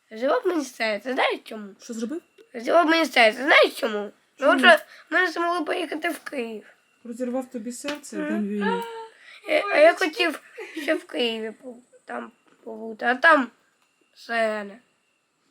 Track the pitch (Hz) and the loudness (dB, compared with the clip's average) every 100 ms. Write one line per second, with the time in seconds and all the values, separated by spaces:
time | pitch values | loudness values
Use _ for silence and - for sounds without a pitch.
0 | _ 220 262 508 392 339 262 - 226 208 | _ -4 0 0 0 -2 -4 -4 -4 -4
1 | 254 254 587 381 - 220 202 196 - 226 | -4 -2 -2 -2 -8 -14 -14 -16 -12 -8
2 | 226 330 - _ _ 240 240 320 320 330 | -6 -8 -12 _ _ -10 2 4 4 4
3 | 311 254 220 214 277 - 359 - 226 208 | 2 4 4 4 4 6 6 2 -4 -4
4 | 208 - _ - 277 277 262 311 - - | -8 -14 _ -2 2 6 8 6 4 -20
5 | - 320 359 339 339 349 320 359 311 311 | -4 0 0 0 -2 -2 -2 -4 -6 -4
6 | 349 294 - 285 226 214 - _ _ _ | -4 -6 -8 -8 -8 -10 -16 _ _ _
7 | 233 233 247 254 254 247 220 240 285 294 | -14 -8 -6 -4 -6 -10 -10 -10 -8 -10
8 | - 202 202 214 202 - - 480 466 453 | -10 -8 -4 -2 -2 -2 -2 -2 -6 -12
9 | 453 - - - 403 622 403 339 320 - | -16 -20 -20 -16 -2 -2 2 6 6 6
10 | 370 311 349 269 - - 403 320 285 - | 0 0 -2 -2 -10 -18 -14 -8 -4 -4
11 | - - 240 226 220 214 262 240 _ 508 | -4 -4 -4 -4 -8 -12 -18 -20 _ _
12 | - 240 233 _ _ _ - 220 226 220 | -14 -12 -12 _ _ _ -16 -14 -12 -4
13 | 240 262 330 302 247 - _ _ _ _ | -2 4 6 4 2 -8 _ _ _ _
14 | _ _ - 233 220 214 202 220 _ _ | _ _ -6 -2 -2 -2 -8 -16 _ _
15 | _ _ _ _ _ | _ _ _ _ _